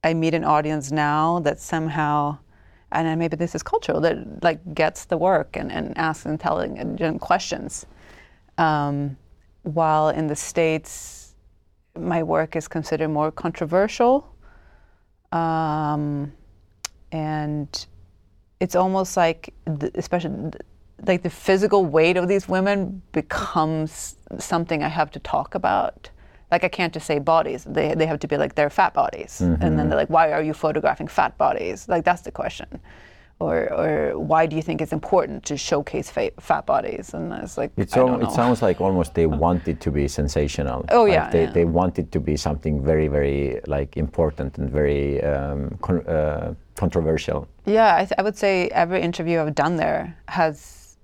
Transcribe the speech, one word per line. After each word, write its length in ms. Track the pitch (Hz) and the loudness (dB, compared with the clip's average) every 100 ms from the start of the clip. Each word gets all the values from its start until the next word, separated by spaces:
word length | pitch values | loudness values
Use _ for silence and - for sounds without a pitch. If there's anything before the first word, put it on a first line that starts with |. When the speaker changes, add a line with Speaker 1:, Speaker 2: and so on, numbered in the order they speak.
| 160 | 2
Speaker 1:
I 40 | |
meet 200 | 165 160 | 2 2
an 120 | 160 151 | 0 2
audience 460 | 151 151 156 139 | 2 2 -4 -2
now 460 | 151 147 151 160 175 | 0 2 2 2 2
that 200 | 147 143 | 0 -2
somehow, 800 | - 165 160 151 151 147 147 147 _ _ - _ _ | -4 -4 -2 -2 0 0 0 -4 _ _ -20 _ _
and 120 | - 165 | -2 0
then 120 | 160 | 0
maybe 160 | 165 160 | -2 -2
this 180 | 170 | -4
is 100 | - | -4
cultural, 360 | - 453 - 156 | -4 -2 0 0
that, 160 | 160 - - - 175 | 2 0 -6 -2 0
like, 120 | 160 175 | 0 -6
gets 320 | 151 156 - - | 0 0 -2 -6
the 120 | 165 | 0
work 400 | 175 175 151 - | 2 2 0 -6
and, 100 | - | -6
and 260 | - 156 - | -6 -6 -2
asks 280 | 160 156 - | -2 -2 -6
intelligent 920 | 156 - 160 - - 170 165 165 160 | -4 -2 -2 -2 -6 -8 -2 -2 -4
questions. 680 | - 180 - - - - - - - - - _ _ - | 0 -2 0 -8 -8 -12 -16 -20 -20 -20 -20 _ _ 0
Um, 600 | 160 151 143 143 143 135 _ - _ _ | 2 2 0 -2 -4 -8 _ -20 _ _
while 440 | - 156 160 156 156 | -6 0 2 4 4
in 180 | 151 156 | 2 -2
the 80 | 151 | -4
States, 840 | - - 165 160 - - - - - _ _ _ _ _ _ 165 | -4 0 2 0 -6 -16 -16 -18 -20 _ _ _ _ _ _ -8
my 240 | 170 170 | -2 -2
work 320 | 160 160 160 165 | 0 0 0 -4
is 120 | - | -4
considered 400 | 170 151 156 156 | -6 -4 -2 0
more 220 | 151 156 | 0 -2
controversial. 920 | - 170 - 156 180 208 - 240 277 - - - - - - _ _ _ _ _ | -2 -6 -4 0 2 2 2 4 4 0 -20 -20 -20 -20 -20 _ _ _ _ _
Um, 1000 | 165 165 160 160 151 151 151 147 143 143 - - - _ _ - _ - | -2 0 0 0 -2 -2 -2 -2 -4 -6 -12 -20 -20 _ _ -16 _ -10
and 560 | 160 156 151 151 151 147 - - - - _ _ _ _ _ | -6 -4 -4 -4 -6 -8 -10 -14 -20 -20 _ _ _ _ _
it's 160 | 180 180 | -2 0
almost 420 | 185 190 185 - | 2 0 -2 0
like, 360 | 165 165 - - - | 0 0 -10 -12 -8
the, 260 | 151 143 - | -4 -4 -6
especially, 400 | - 175 165 - 156 | -4 -2 -2 -6 -8
th-, 100 | - - - _ - - | -10 -20 -20 _ -8 -2
like, 160 | 180 | 0
the 60 | 175 | -2
physical 560 | - - 190 202 202 170 | -4 2 4 6 4 4
weight 320 | 156 165 180 | 4 6 4
of 100 | 180 | 2
these 200 | 196 - | 0 2
women 540 | 185 196 202 185 190 - | 0 2 2 -2 -6 -4
becomes 1040 | 160 151 - - 170 156 160 156 - - - - - | -4 -2 -6 -2 0 0 0 -4 -8 -14 -16 -16 -12
something 460 | - 170 170 160 | -4 -2 0 -2
I 40 | 151 | -2
have 240 | 160 147 | 0 -2
to 80 | - | -4
talk 360 | - 147 139 190 | -4 -4 -2 -2
about. 540 | - 196 - - - - - - - | 0 2 0 -6 -20 -20 -20 -20 -2
Like, 120 | 170 180 | 0 0
I 20 | |
can't 260 | - 175 | 0 -2
just 140 | 165 - | -2 -2
say 120 | 147 | 0
bodies. 440 | 143 165 - 165 | 4 4 2 -4
They, 320 | - - 151 165 | -4 -2 0 2
they 100 | 160 | 2
have 140 | 151 | 0
to 80 | 156 | -2
be 80 | 143 | 0
like, 180 | 143 - | 0 2
"They're 140 | 147 | 0
fat 240 | - 185 | 2 2
bodies." 460 | - - - - - | 2 0 -2 -14 -2
And 220 | 90 80 | 2 4
then 100 | 82 78 | 4 2
Speaker 2:
Mm-hmm. 120 | 76 | 2
Speaker 1:
they're 80 | - | 2
like, 120 | 147 | 4
"Why 240 | 160 160 | 4 4
are 80 | 156 | 2
you 100 | 156 | -2
photographing 540 | 151 156 156 151 135 156 | -2 0 0 0 -2 -2
fat 300 | - - - | 0 0 2
bodies?" 500 | 139 - - - - | 0 2 -4 -6 -2
Like, 160 | 175 | 0
that's 180 | 160 175 | 2 0
the 80 | - | -4
question. 360 | - - - - - - - - - - _ | -8 -8 -8 -14 -16 -18 -20 -20 -20 -20 _
Or, 320 | 165 165 - | -2 0 0
or, 460 | - 156 151 151 156 | 0 0 0 -2 -2
"Why 260 | 156 160 160 | 0 2 2
do 100 | 156 | 0
you 40 | |
think 200 | 160 156 | -4 -4
it's 100 | 156 | -4
important 540 | 160 - 185 135 139 - | -4 2 2 2 -6 -8
to 100 | 143 | -6
showcase 540 | - 147 147 156 143 | -2 -2 -2 -6 -6
fa-, 200 | - - - | -4 -4 -6
fat 240 | - 151 - | -2 -2 2
bodies?" 480 | 139 - - - | 0 0 -8 -10
And 180 | 165 170 - | -8 -8 -8
it's 160 | 180 - | -8 -6
like, 140 | - - | -6 -4
Speaker 2:
It's 180 | 101 123 | 0 4
Speaker 1:
I 60 | |
Speaker 2:
al-, 60 | 127 | 4
Speaker 1:
don't 140 | 120 | 4
Speaker 2:
it 40 | 120 | 0
Speaker 1:
know. 40 | - | 2
Speaker 2:
sounds 260 | 120 117 | 4 4
like 200 | 107 87 | 2 2
almost 320 | 95 92 82 | 2 2 2
they 120 | - 80 | 2 2
Speaker 1:
<laughs> 180 | 73 82 | 4 2
Speaker 2:
want 220 | 87 85 | 2 0
it 100 | 78 | -2
to 120 | - | -2
be 180 | 73 71 | 0 0
sensational. 720 | - 71 78 71 - 69 64 - | 0 0 2 0 0 -2 -2 2
Speaker 1:
Oh, 120 | 247 | 4
Speaker 2:
Like, 100 | 214 | 6
Speaker 1:
yeah, 160 | 165 - | 4 2
Speaker 2:
they, 140 | 85 80 | 2 2
Speaker 1:
yeah. 60 | |
Speaker 2:
they 100 | 87 85 | 2 4
want 320 | 82 92 90 | 4 2 0
it 120 | 82 | -2
to 80 | - | -2
be 160 | 73 76 | 0 0
something 480 | - 73 78 73 | 0 -2 -2 0
very, 240 | 67 78 78 | 2 2 2
very, 540 | 71 71 69 69 60 - | 2 0 0 -2 -4 -4
like, 300 | 71 69 - | -4 -4 -4
important 600 | 76 - 80 73 69 69 | -4 0 0 0 -8 -4
and 120 | 69 | -2
very, 540 | 69 73 71 71 69 | 2 2 2 0 0
um, 540 | 73 71 69 71 69 - | 0 -2 -2 -4 -6 -6
con-, 240 | - 90 - | -2 -2 0
uh, 480 | 80 76 73 80 85 - - | 0 0 -2 -6 -10 -16 -4
controversial. 720 | 90 90 78 78 - 73 71 - - | -2 0 0 0 -2 -6 -6 -10 0
Speaker 1:
Yeah, 300 | 214 220 170 | 4 6 4
I, 40 | 190 | 2
th-, 80 | - | 0
I 40 | |
would 140 | 196 202 | -2 0
say 300 | 202 185 175 | 0 2 0
every 280 | - 170 185 | 0 0 0
interview 380 | 170 170 165 170 | -2 -2 -2 0
I've 160 | 156 151 | 0 0
done 220 | 147 170 | 0 0
there 400 | 160 147 160 - - | 0 -2 -4 -14 -8
has 680 | 180 160 147 - - - _ | 0 0 0 -16 -20 -20 _